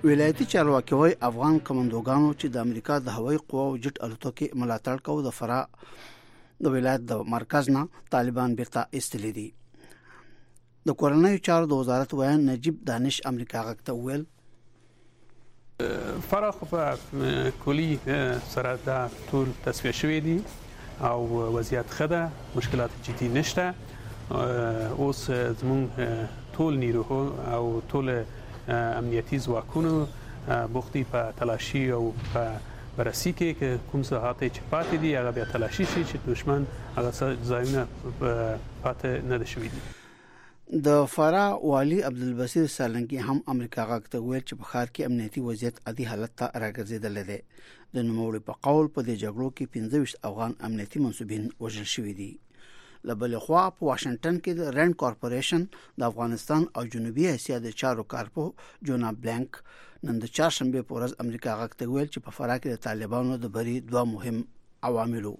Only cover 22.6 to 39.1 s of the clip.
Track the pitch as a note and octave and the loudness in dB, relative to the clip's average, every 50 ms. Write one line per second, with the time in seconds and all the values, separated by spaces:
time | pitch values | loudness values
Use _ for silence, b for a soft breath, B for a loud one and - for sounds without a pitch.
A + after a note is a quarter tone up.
22.6 | A#2+ - - B2+ A#2+ A#2 - - - - A#2 - B2 A#2+ A#2 C#3 D#3 - - F#3 | -2 0 0 0 0 -2 -4 -8 -8 -8 -4 -2 0 2 2 2 2 2 0 0
23.6 | F3+ F3+ F3+ - - - - - - - - - - - - C3 B2+ B2 B2 A#2+ | 0 0 -2 -6 -12 -14 -14 -12 -12 -12 -12 -12 -8 -4 -2 0 0 0 0 0
24.6 | A#2 A#2 A2+ A2+ A2 A2 C3 C#3 C#3 C#3 C3+ - - - C3 B2 B2 A#2+ A#2 G#2+ | 0 0 0 -2 -2 -2 0 0 0 0 0 0 -2 0 0 2 2 0 0 0
25.6 | B2+ B2+ C3 C3+ C3+ B2+ - B2+ B2 A2+ A#2 A2+ A2+ A#2 - - - - - - | 0 2 2 2 2 0 -2 -2 -2 0 0 -2 -4 -6 -8 -12 -12 -10 -2 0
26.6 | D#3+ D#3+ D3 C3+ B2+ A#2+ A2+ A#2 A2 - C3+ C3+ C#3 C#3 C#3 C3 B2+ - A#2+ A#2 | 2 2 2 2 2 2 2 2 2 2 0 0 0 0 -2 -4 -2 -2 0 0
27.6 | A#2+ A#2 A2+ A2+ A2 - - C#3+ C3+ C3 B2+ A#2+ A2 - - - - - - - | 0 0 -2 -2 -4 -2 -2 0 0 2 0 0 -2 -4 -8 -12 -12 -12 -14 -12
28.6 | - - B2 A#2 A#2 A#2 A#2+ A#2+ A#2+ A#2+ A#2 A#2 A2+ - C#3 C3+ A#2 B2 A#2+ A2 | -6 -2 0 0 0 0 -2 -2 -2 0 0 0 0 0 -2 -2 0 0 0 0
29.6 | A2 - - D#3+ D#3+ D#3+ D#3+ D#3 D3+ C#3 B B B B B B - - B2 A#2+ | -2 -2 -2 0 2 4 2 2 0 0 B B B B B B -2 -2 0 0
30.6 | A#2 A2 A#2 B2+ A#2+ - - C#3 B2+ - - A#2+ A#2 A2+ G#2+ - A#2+ A#2+ A2+ G#2+ | 0 0 -2 -4 -4 -2 -2 -2 -2 2 0 0 0 0 -2 -2 0 0 0 0
31.6 | - - - C#3 C3 C3 B2 A#2 A#2 A2+ G#2+ A#2 - - - A#2+ A#2 A2+ A2 G#2+ | -2 -2 0 0 2 2 2 2 0 0 -2 -4 -6 -2 -2 0 0 0 -4 -6
32.6 | B B B B B B - - A#2 A#2 G#2 - - F3 E3+ - F3 E3 D3+ - | B B B B B B -4 -2 -2 0 0 0 0 0 0 2 0 0 0 0
33.6 | C#3+ C3 B2+ A#2+ - - - C#3+ C3 C3 C#3+ A#2 A2+ B2 B2 - C#3+ B2 - - | 0 0 0 -2 -4 -2 -2 -2 0 0 0 0 0 0 0 0 -2 -2 -2 -4
34.6 | - - - D#3 E3 - F3 D#3+ D#3 D#3 D3 C3 B2 B2 A#2 A#2+ A2 - - B2 | -4 -2 0 0 2 2 0 2 2 2 2 2 0 0 0 -2 -4 -2 0 -2
35.6 | A2+ - - - F#3 - - F3 E3 - - D3 - C3 A#2+ - - C#3+ C#3 C#3+ | -2 0 0 0 0 0 2 0 -2 -2 -4 -6 -2 -2 -2 0 2 2 2 2
36.6 | C#3 C3+ B B B B - B2+ B2 B2 A#2 - C3+ C3+ C3 A#2 A#2+ A#2+ B2 A#2+ | 0 -2 B B B B -4 -2 -2 -2 0 0 0 -2 0 -2 -2 0 0 0
37.6 | B2 C3 C#3 C3+ B2 A2+ - - - B2+ A#2 - C3+ B2 A#2 A#2 A2+ A2+ A2 G#2+ | 0 2 0 0 0 -2 -6 -10 -8 -8 -6 -2 0 0 2 2 0 0 -2 -4
38.6 | - - - - - B2+ B2 - - C3 | -6 -10 -12 -4 -4 -4 -2 0 -2 -2